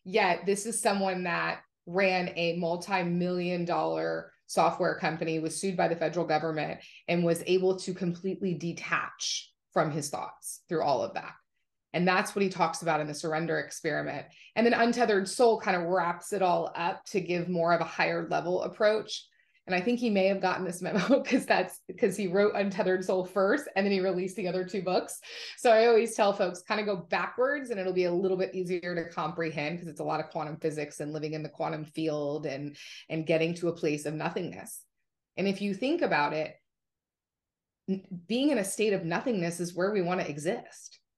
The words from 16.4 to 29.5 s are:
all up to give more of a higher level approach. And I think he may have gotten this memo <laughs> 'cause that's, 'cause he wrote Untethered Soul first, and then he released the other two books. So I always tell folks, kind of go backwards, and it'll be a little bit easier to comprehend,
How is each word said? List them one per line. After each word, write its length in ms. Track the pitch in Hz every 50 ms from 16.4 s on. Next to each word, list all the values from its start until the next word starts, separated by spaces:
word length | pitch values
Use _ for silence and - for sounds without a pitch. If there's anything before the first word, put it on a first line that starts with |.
all 300 | 190 180 170 170 165 - -
up 280 | - 170 175 - - -
to 140 | - - 196
give 280 | 165 165 180 175 175 175
more 240 | 180 170 165 170 175
of 80 | 165
a 40 | 165
higher 420 | - - - 170 165 170 170 170 160
level 340 | 160 156 151 170 180 180 -
approach. 600 | - - - 220 214 214 214 - - - - - - _ _ _ _ _ _ _
And 80 | - 185
I 80 | 180
think 180 | 180 233 247 240
he 100 | 240 233
may 160 | 208 196 190 196
have 140 | 196 190
gotten 220 | 190 185 180 - 185
this 160 | 180 175 -
memo 420 | 180 160 160 - 170 185 277 277 -
<laughs> 0 |
'cause 220 | - 240 254 -
that's, 340 | - 214 180 185 - - - - - 185 -
'cause 160 | 247 202 185
he 120 | 214 208 175
wrote 260 | 175 202 202 208 208
Untethered 500 | 202 202 202 190 214 202 185 185 185 185
Soul 220 | - 196 185 180
first, 420 | 185 - 202 190 196 247 294 - - -
and 100 | 196 202
then 60 | 202
he 80 | 202 190
released 360 | 180 190 180 180 190 185 -
the 120 | 233 185 180
other 160 | 170 185 185
two 180 | 180 - 196 175
books. 360 | 185 180 226 - - - - - - - - - - - -
So 140 | - 247
I 160 | 220 220 226 240
always 260 | 233 220 226 226 -
tell 180 | - 220 202 202
folks, 280 | - 196 180 180 -
kind 180 | - - 214 208
of 60 | 214
go 120 | 202 202 175
backwards, 760 | - - 202 180 180 - - - 247 269 285 294 269 240
and 80 | 233 196
it'll 120 | 185 185 175
be 100 | 185 180
a 80 | 175 175
little 240 | 175 196 185 190 180
bit 160 | 185 - -
easier 400 | 185 185 170 185 175 175 180 175
to 160 | 170 160 170
comprehend, 720 | - 185 160 156 165 170 165 156